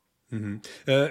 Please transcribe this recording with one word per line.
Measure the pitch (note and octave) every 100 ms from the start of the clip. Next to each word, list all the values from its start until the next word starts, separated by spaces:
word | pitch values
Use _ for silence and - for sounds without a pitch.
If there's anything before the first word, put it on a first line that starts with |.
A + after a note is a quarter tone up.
| _ _ _
Mhm. | A2+ G#2 G#2 - -
Eh, | - C3+ D3